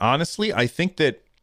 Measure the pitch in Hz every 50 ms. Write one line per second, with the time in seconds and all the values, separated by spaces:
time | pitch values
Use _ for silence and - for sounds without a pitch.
0 | 175 113 131 147 165 - - - 208 220 - 113 123 120 - - 175 185 - -
1 | 156 131 113 - _ _ _ _